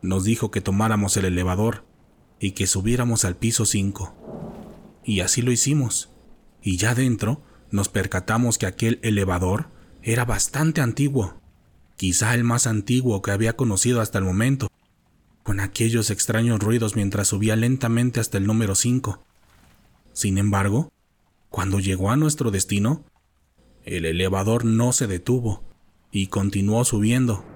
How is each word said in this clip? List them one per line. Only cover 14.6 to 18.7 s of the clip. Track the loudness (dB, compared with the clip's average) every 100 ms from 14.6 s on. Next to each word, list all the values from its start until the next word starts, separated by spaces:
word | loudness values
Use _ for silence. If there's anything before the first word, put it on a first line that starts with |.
| -2 _ _ _ _ _ _ _
con | -4 -2
aquellos | -2 0 0 2 0
extraños | -2 0 0 2 2
ruidos | 2 0 0 0
mientras | 0 0 0
subía | 0 2 2
lentamente | 2 0 2 2 2 0
hasta | -2 0
el | 2
número | 2 2